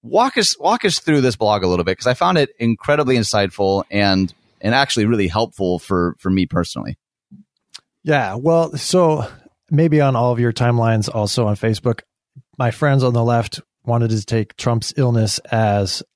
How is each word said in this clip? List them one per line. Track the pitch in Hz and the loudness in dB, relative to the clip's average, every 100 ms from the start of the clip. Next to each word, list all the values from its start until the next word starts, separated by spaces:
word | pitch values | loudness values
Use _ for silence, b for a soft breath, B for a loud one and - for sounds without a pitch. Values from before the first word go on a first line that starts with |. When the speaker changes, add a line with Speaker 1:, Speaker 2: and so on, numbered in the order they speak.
Speaker 1:
walk | 117 196 262 254 | 0 0 2 0
us, | 202 - | -2 0
walk | 160 233 202 | 0 0 0
us | 156 | -2
through | - 147 | 0 2
this | 127 107 | 2 0
blog | 107 104 | 0 0
a | 90 | 0
little | 90 | 0
bit, | 85 95 | -2 -2
'cause | 123 | -2
I | |
found | 123 175 175 | 0 2 2
it | 139 _ | 0 _
incredibly | 117 110 - 147 127 127 | -4 -2 -2 0 2 0
insightful | 104 107 98 - 98 98 - | 0 0 -2 -2 0 0 -2
and, | 101 101 95 92 _ _ _ | -2 0 2 0 _ _ _
and | 104 | 0
actually | 127 139 - | 0 0 0
really | 104 113 95 | 0 0 0
helpful | 95 117 - 92 90 | -2 -4 -4 -4 -4
for, | - 92 87 - | -2 -2 -2 -4
for | 95 | -2
me | 95 90 | 0 0
personally. | 87 85 - - - _ _ _ 196 _ _ _ - _ _ | -2 -4 -8 -10 -12 _ _ _ -20 _ _ _ -20 _ _
Speaker 2:
Yeah, | 147 143 107 | -2 -2 -2
well, | 104 147 165 165 143 | -2 0 2 0 -4
so | - 180 165 151 113 B - _ _ | 0 2 2 0 -4 B -20 _ _
maybe | 151 165 151 | 0 4 4
on | 139 123 | 2 2
all | 123 | 0
of | 120 | 2
your | 120 | 0
timelines, | 113 120 120 113 113 104 | 0 0 2 2 2 0
also | 110 104 - 107 | -2 -2 0 0
on | 104 | 0
Facebook, | 113 107 123 113 _ _ _ - _ - | -2 -2 -2 -4 _ _ _ -20 _ -4
my | 123 | -4
friends | - 147 135 | 0 2 2
on | 127 | 2
the | 120 | 2
left | 117 117 110 - _ _ | 2 0 -2 -10 _ _
wanted | - 117 113 | -4 0 0
to | 110 | -2
take | 101 113 104 - | -2 -4 -4 -4
Trump's | 127 117 - - | -2 -2 -4 -2
illness | 127 117 107 - - | 0 2 0 -2 -4
as | 113 110 101 98 - - | 0 2 2 -2 -6 -12